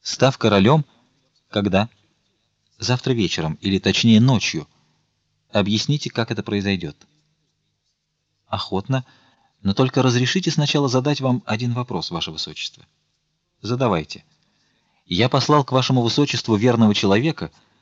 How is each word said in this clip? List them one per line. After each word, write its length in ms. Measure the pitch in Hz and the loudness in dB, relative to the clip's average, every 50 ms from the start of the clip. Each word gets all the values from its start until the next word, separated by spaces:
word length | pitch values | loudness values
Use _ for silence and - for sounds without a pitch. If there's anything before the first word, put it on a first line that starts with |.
Став 340 | _ - - - 123 135 131 | _ -10 -2 0 0 0 2
королём, 480 | - 113 110 101 98 95 117 151 160 147 _ _ _ _ _ _ _ _ _ _ _ _ _ | 2 0 2 4 4 4 4 4 2 0 _ _ _ _ _ _ _ _ _ _ _ _ _
когда? 400 | - 110 101 101 90 95 107 113 _ _ _ _ _ _ _ _ _ _ _ _ _ _ _ _ _ _ | -4 -2 -2 2 0 0 0 -2 _ _ _ _ _ _ _ _ _ _ _ _ _ _ _ _ _ _
Завтра 340 | - 110 127 127 - 135 | -4 -2 -2 -2 -2 -2
вечером, 440 | 127 117 98 82 - - 80 78 78 - | -2 0 -2 -2 -2 -4 -4 -6 -6 -4
или 180 | - 98 98 92 | -4 -2 -2 0
точнее 420 | - 98 95 - - 117 113 107 | 0 0 0 2 4 6 6 6
ночью. 460 | 120 135 131 98 - - - 80 73 _ _ _ _ _ _ _ _ _ _ _ _ _ _ _ _ _ | 6 4 4 2 0 -4 -6 -6 -10 _ _ _ _ _ _ _ _ _ _ _ _ _ _ _ _ _
Объясните, 580 | - 104 98 101 107 107 - - 147 147 - 120 | -2 -2 0 0 0 -2 0 -2 -4 -4 -4 -6
как 220 | - - 113 - | -6 -6 -4 -4
это 100 | 113 - | -6 -8
произойдёт. 540 | 104 - 104 101 95 101 98 87 85 76 73 _ _ _ _ _ _ _ _ _ _ _ _ _ _ _ _ _ _ _ _ _ _ _ _ _ _ _ _ _ _ _ | -6 -4 -4 -2 -2 -2 -4 -4 -6 -10 -12 _ _ _ _ _ _ _ _ _ _ _ _ _ _ _ _ _ _ _ _ _ _ _ _ _ _ _ _ _ _ _
Охотно, 580 | 101 98 - - 95 95 - - 131 131 127 _ _ _ _ _ _ _ _ _ _ _ | -8 -8 -8 -6 -6 -6 -4 -2 -4 -4 -4 _ _ _ _ _ _ _ _ _ _ _
но 100 | - 98 | -4 -2
только 300 | 98 - 131 127 - 135 | 2 2 2 2 2 2
разрешите 480 | 127 131 120 123 127 127 - 190 180 170 | 2 4 2 2 0 0 0 -2 -2 0
сначала 380 | 147 156 147 139 - 147 143 131 | 0 0 0 0 0 0 0 2
задать 320 | 117 127 127 151 147 139 | 0 0 0 0 -2 -2
вам 220 | 131 131 123 117 _ | 0 -2 -2 -2 _
один 280 | - 110 110 123 120 117 | -4 -4 -4 -2 -4 -4
вопрос, 360 | 123 120 - 101 90 85 - | -4 -6 -6 -8 -8 -8 -8
ваше 220 | 87 82 - 85 | -8 -8 -8 -8
высочество. 520 | 80 80 - 80 76 - - - _ _ - _ _ _ _ _ _ _ _ _ _ _ _ _ _ _ | -10 -10 -12 -12 -12 -12 -14 -14 _ _ -20 _ _ _ _ _ _ _ _ _ _ _ _ _ _ _
Задавайте. 640 | - 101 123 123 135 117 95 82 76 _ - - _ _ _ _ _ _ _ _ _ _ _ _ _ _ _ _ _ | -8 -8 -4 -2 0 0 0 -2 -4 _ -14 -20 _ _ _ _ _ _ _ _ _ _ _ _ _ _ _ _ _
Я 220 | _ 87 87 117 127 | _ 0 0 0 2
послал 360 | - 135 120 - 151 147 135 | 2 0 2 2 2 2 2
к 80 | - | 2
вашему 300 | 131 131 123 - 135 127 | -2 -2 0 2 0 0
высочеству 540 | 117 117 - 143 147 143 - 120 - - 110 | 0 0 0 0 0 0 -2 -6 0 0 0
верного 380 | 101 110 123 120 117 113 107 101 | 2 4 2 4 6 4 4 4
человека, 580 | - - 98 98 107 131 165 151 - 87 78 _ _ _ _ _ _ | 2 2 2 2 2 2 -2 -4 -6 -12 -14 _ _ _ _ _ _